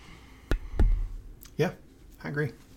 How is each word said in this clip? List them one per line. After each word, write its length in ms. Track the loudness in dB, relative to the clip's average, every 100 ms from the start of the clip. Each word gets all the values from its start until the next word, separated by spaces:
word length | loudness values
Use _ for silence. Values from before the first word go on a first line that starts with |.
| -20 -20 -20 -12 -2 -2 -2 4 4 4 -2 -8 -16 -20 -10 -2
Yeah, 140 | -2 -2 -18 -20 -20 -14
I 60 | -8
agree. 240 | -4 -4 -6 -20